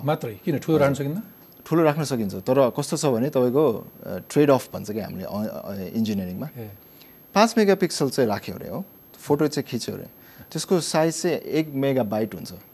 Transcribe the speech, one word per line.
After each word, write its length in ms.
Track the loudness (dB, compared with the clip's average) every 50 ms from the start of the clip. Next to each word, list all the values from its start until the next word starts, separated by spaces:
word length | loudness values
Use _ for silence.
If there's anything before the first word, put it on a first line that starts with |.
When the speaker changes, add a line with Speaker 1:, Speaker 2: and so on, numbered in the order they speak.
| 0
Speaker 1:
मात्रै? 360 | -2 -2 -2 -4 -10 -10 -8 -4
किन 140 | -4 -4 -2
ठुलो 200 | 0 2 4 4
राख्न 140 | 4 4
Speaker 2:
हजुर। 140 | 2 0 -4
Speaker 1:
सकिन्न? 160 | -4 -4 -6 -8 -10 -18 -20 -20 -20 -20 -20 -6
Speaker 2:
ठुलो 160 | 0 2 4
राख्न 220 | 4 4 4 2 -2
सकिन्छ, 300 | -2 0 -2 -2 -2 -4
तर 360 | -4 0 2 4 6 6 4
कस्तो 260 | 4 -2 -4 -4 -4
छ 80 | 0 2
भने, 240 | 2 2 2 0 0
तपाईँको, 420 | 2 2 2 4 4 4 4 4
अ, 460 | 2 -2 -8 -14 -20 -16 -12 -10 -10 -10 -10 0
ट्रेड 200 | 4 4 6 6
अफ 180 | 6 4 4 -6 -12
भन्छ 160 | -10 -8 -6
कि 100 | -6 -6
हामीले, 240 | -6 -6 -8 -10 -10
अ, 60 | -8
अ, 440 | -6 -6 -6 -6 -8 -10 -12 -10 -10
इन्जिनियरिङमा। 760 | -10 -10 -6 -4 -2 -2 0 -2 -4 -4 -6 -8 -8 -10 -10 -10 -14
Speaker 1:
ए। 120 | -14 -14 -16 -20 _ -20 -20 -20 -20 -20 -20 -20 -20 _ 4
Speaker 2:
पाँच 200 | 4 4 4 4 2
मेगापिक्सल 520 | 4 4 4 4 2 -2 0 -2 -2 0
चाहिँ 180 | 2 2 2 2
राख्यो 260 | 0 -4 -6 -10 -12
अरे, 140 | -10 -10 -10
हो, 160 | -8 -10 -10 -12 -16 -20 -20 -20 -20 -20
फोटो 280 | -2 0 2 2 2
चाहिँ 240 | 0 0 -4 -6 -4
खिच्यो 240 | -6 -8 -6 -8 -10
अरे, 100 | -10 -12 -16 -18 -20 -20 -20 -20 -20 -20 _
त्यसको 280 | -10 -10 -2 0 0 0
साइज 420 | 0 0 2 2 2 2 0 -2
चाहिँ 140 | -2 -2 -2
एक 320 | -2 -4 -2 -2 -2 -2 -2
मेगाबाइट 680 | -2 0 0 2 2 0 0 0 0 -2 -2 -2 -6
हुन्छ 180 | -12 -12 -14 -16 -18 -20 -20